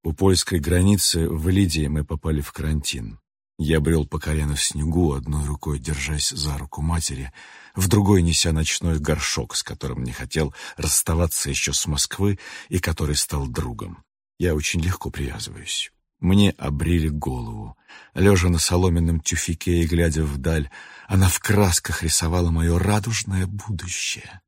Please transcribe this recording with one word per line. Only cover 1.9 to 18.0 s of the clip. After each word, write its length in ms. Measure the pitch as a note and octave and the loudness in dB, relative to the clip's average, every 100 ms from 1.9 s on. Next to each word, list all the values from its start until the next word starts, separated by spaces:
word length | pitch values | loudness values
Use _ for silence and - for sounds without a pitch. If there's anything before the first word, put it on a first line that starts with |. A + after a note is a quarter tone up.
| D2+ | -2
попали 360 | D2 D#2+ D#2+ D2+ | -4 -4 -2 -2
в 120 | D2 | -4
карантин. 680 | - D2 D2+ C#2+ C2+ A1 G#1 _ _ _ - | -6 -2 -2 -4 -8 -10 -14 _ _ _ -6
Я 220 | D2+ D#2+ | 2 2
брёл 260 | D2 E2 | 4 2
по 140 | C#2+ D#2 | 0 -4
колено 380 | - D2+ D2 C#2+ | -2 -2 0 -2
в 60 | |
снегу, 500 | - D2 D2+ E2 E2+ | -2 -2 0 2 2
одной 340 | C2+ B1+ D2+ C#2+ | 0 -4 -4 -4
рукой 320 | D2 D#2 C#2+ | -6 -6 -6
держась 520 | C2 D2 D2 D2+ - | -4 -6 -4 -2 -4
за 280 | - D2+ C#2+ | -4 -4 -4
руку 240 | C#2 - | -8 -6
матери, 500 | D#2 E2 - C2 C2 - - - - - | -2 -2 -4 -8 -10 -14 -20 -20 -14 -2
в 100 | F#2+ | 2
другой 360 | G#2 G2 G2 | 4 6 6
неся 300 | E2+ E2 F2 | 4 2 2
ночной 460 | D#2 D#2 - E2+ D#2+ | 0 0 -2 0 0
горшок, 560 | D2 D2 C2+ - A#1+ | 0 -2 -2 -4 -4
с 80 | - | -6
которым 400 | - - C2+ B1 | -8 -8 -8 -6
не 80 | B1 | -8
хотел 420 | B1 B1+ - C#2+ - - - | -8 -6 -2 -2 -6 -16 -6
расставаться 760 | D2+ - - E2 E2 - - | -2 0 0 2 0 0 -4
ещё 220 | C2+ - | -2 -2
с 140 | C#2 - | -2 -2
Москвы 540 | D2 - - G2 G2 - - - | -2 -2 0 0 0 -8 -18 -6
и 120 | F#2 | -4
который 340 | - E2 D2+ | -2 -2 -2
стал 320 | D2 - D2+ C2+ | -2 -2 -4 -4
другом. 560 | B1 C2 A1 F2+ E2+ _ _ _ _ | -4 -6 -8 -12 -14 _ _ _ _
Я 180 | F2 D#2 | 0 0
очень 240 | - F2 | -2 -2
легко 280 | E2 F2+ - | -2 -2 -6
привязываюсь. 840 | - C#2+ - - F2+ - - - _ _ _ | -6 -6 -6 -12 -12 -8 -6 -8 _ _ _
Мне 320 | F2 G2+ G2 | 4 6 4
обрили 580 | - C#2 C#2+ E2 E2+ D#2 | 2 -6 -2 0 2 0
голову. 680 | D2 C2+ B1+ A#1 A2 G#2+ - _ - | -2 -4 -6 -8 -10 -14 -16 _ -20